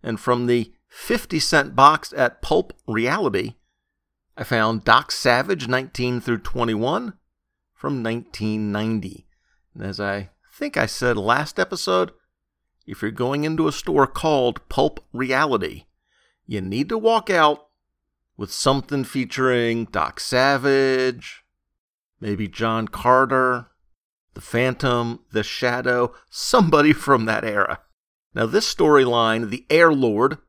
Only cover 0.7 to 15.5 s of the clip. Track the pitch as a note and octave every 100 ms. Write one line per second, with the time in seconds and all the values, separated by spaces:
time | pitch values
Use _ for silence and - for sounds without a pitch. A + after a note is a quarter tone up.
0.7 | _ _ - - A#3 - D#3+ - D#3+ C#3
1.7 | - C#3 D3+ - C#3+ B2 - - D#3+ F#3
2.7 | - - A2 A#2+ F3 E3+ G2 A2 A2+ _
3.7 | _ _ _ _ _ _ - A2+ A#2+ A2
4.7 | A2+ - A#2 - - C3 A#2+ C3+ F#3 A#2+
5.7 | B2+ C3+ - B2 B2 A#2+ A#2 - B2+ A#2
6.7 | A2 A#2+ F3+ A#3+ - _ _ _ _ _
7.7 | _ C#3+ C#3 A2+ A#2 G#2+ - G#2+ G#2+ G#2
8.7 | G#2 A2 A2+ F#2+ - _ _ _ _ _
9.7 | - F#2+ F#2 G2+ G2+ F#2+ _ _ - D4
10.7 | - G#2 - B2+ A2 G2+ B2+ D3+ - -
11.7 | F#3 - F#3 F3+ _ _ _ _ _ _
12.7 | _ - - G#2 G#2+ B2+ C#3+ D3+ D#3+ D#3+
13.7 | C#3+ - D3+ C3+ - E3 D3 B2 A2 _
14.7 | - D3 - _ A#2 B2+ C3 D3+